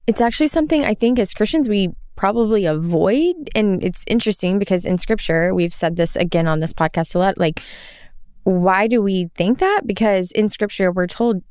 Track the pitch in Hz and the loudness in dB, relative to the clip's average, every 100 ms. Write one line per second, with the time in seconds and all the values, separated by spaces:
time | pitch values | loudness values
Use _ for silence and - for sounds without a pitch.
0 | - 220 233 - 302 330 311 311 277 214 | -2 0 0 0 0 0 0 0 0 0
1 | 233 247 196 - 214 320 254 208 180 - | 0 2 0 -2 0 0 2 0 -2 -4
2 | - - 196 226 220 214 170 156 170 165 | -14 -4 0 2 2 2 2 0 0 2
3 | 180 262 339 349 294 220 214 180 180 - | 2 2 0 -2 -4 0 0 0 -2 -4
4 | - 233 220 196 180 196 196 180 180 180 | -2 -2 0 -2 0 0 0 0 0 -2
5 | - 220 - 165 175 185 170 - 170 170 | 0 -2 0 0 2 0 -2 0 -2 0
6 | 170 - 175 170 165 156 160 - 156 165 | -2 0 0 0 2 0 -2 -2 -2 -2
7 | 165 180 190 180 165 160 - - - - | -2 0 0 2 -2 -2 -10 -18 -20 -20
8 | - - - - 190 180 180 185 220 240 | -20 -20 -20 -6 0 2 4 2 2 2
9 | 202 190 170 - 180 262 381 403 277 190 | 2 0 -2 -2 0 2 2 0 -2 0
10 | 220 190 180 - 214 - 208 - 185 185 | 2 2 0 0 0 -2 -4 0 0 0
11 | 180 - 233 190 - | -2 0 0 0 -6